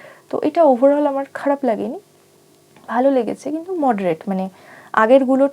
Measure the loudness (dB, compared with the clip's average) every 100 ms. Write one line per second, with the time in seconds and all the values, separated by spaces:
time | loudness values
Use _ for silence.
0 | -20 -20 -8 -4 -2 2 2 4 2 2
1 | -2 -4 -8 -8 -4 -2 -2 -4 -6 -10
2 | _ _ _ _ _ _ _ _ -8 0
3 | 2 0 -2 -6 -8 -8 -8 -4 -2 0
4 | -2 -4 -4 -6 -6 -12 -20 -20 -4 0
5 | 4 4 4 2 0